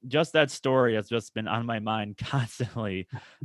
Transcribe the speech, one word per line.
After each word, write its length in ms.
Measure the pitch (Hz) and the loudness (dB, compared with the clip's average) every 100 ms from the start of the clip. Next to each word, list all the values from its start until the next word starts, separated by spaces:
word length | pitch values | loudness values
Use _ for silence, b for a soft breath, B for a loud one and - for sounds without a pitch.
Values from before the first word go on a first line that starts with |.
| 123 | -2
just 260 | 143 165 | 0 4
that 180 | 156 143 | 4 2
story 440 | - 135 131 123 110 | 2 2 4 6 2
has 120 | 104 | 0
just 260 | 117 - | -4 -4
been 140 | 113 107 | -6 -2
on 180 | 110 117 | -2 0
my 140 | 113 | -2
mind 380 | 110 110 104 104 | -2 -2 -4 -8
<laughs> 60 | |
constantly, 840 | - 139 117 - 117 117 107 95 92 107 B B | -2 -2 -2 -4 -6 -4 -4 -4 -6 -12 B B